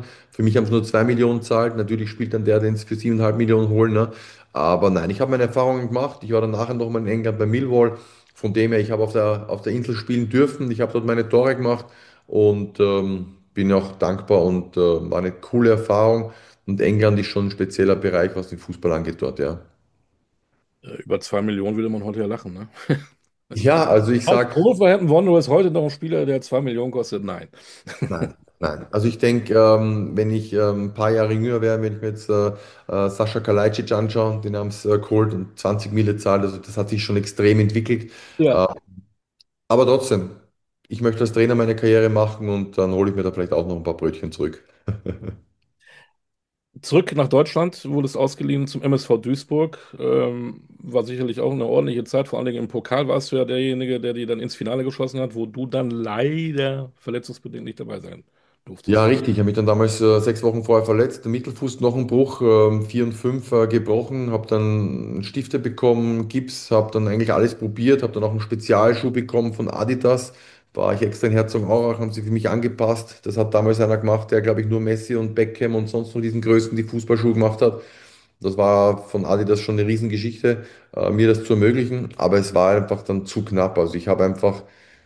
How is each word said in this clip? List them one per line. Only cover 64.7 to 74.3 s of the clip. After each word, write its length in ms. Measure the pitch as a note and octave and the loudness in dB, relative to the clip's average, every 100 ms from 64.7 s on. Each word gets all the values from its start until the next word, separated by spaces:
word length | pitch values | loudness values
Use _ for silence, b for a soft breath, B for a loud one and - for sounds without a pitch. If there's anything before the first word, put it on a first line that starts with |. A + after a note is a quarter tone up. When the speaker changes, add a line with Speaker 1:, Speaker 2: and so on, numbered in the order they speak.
| G#2+ F#2 B1+ A1 D2+ | 0 -2 -4 -6 -8
Speaker 1:
Stifte 340 | G2+ C#3 - C#3 | -8 -8 -4 -4
bekommen, 720 | B2 - B2 A#2 A#2 A2+ A2 | -4 0 2 2 0 -2 -2
Gips, 420 | C3 B2+ - - | -6 -6 -12 0
hab 220 | A2 G#2+ | 2 2
dann 160 | A2+ G#2+ | -2 0
eigentlich 240 | A2 A2+ | 0 2
alles 240 | E2+ A#2 - | 2 2 -2
probiert, 480 | A2 G#2+ B2 C#3 | -8 -2 2 2
hab 80 | A#2 | 2
dann 100 | G#2+ | -2
auch 80 | G#2+ | -4
einen 100 | A2 | -4
Spezialschuh 680 | - A2 A#2 G#2 A2+ A#2+ C3 | -6 -8 2 4 4 2 -2
bekommen 440 | B2 B2 B2 A#2 | -4 -2 -2 -2
von 140 | G#2+ A2 | -4 -6
Adidas. 640 | - A2+ B2+ B2 B2 - B B B B | -4 -4 0 2 0 -2 B B B B
War 220 | G2 G2 | -2 -2
ich 80 | G2+ | 0
extra 240 | G#2 G#2+ A#2 | -4 -2 0
in 60 | |
Herzogenaurach, 640 | A2 A2 A2+ G2 A#2 A#2+ A2+ | 2 0 -2 0 0 0 -2
haben 140 | A2 | -6
sie 100 | G#2+ | -6
für 80 | G#2 | -4
mich 180 | A2+ G#2+ | -2 0
angepasst. 720 | A#2 A#2 A#2 A2+ A2+ - - | -2 -2 -2 0 0 -6 -12
Das 120 | G#2+ A2+ | -6 -2
hat 180 | G#2+ | 2
damals 260 | G#2+ G#2+ A2 | 2 2 2
einer 160 | G#2+ G#2+ | 2 2
gemacht, 340 | G#2+ A2 | 2 0
der, 100 | G#2+ | 2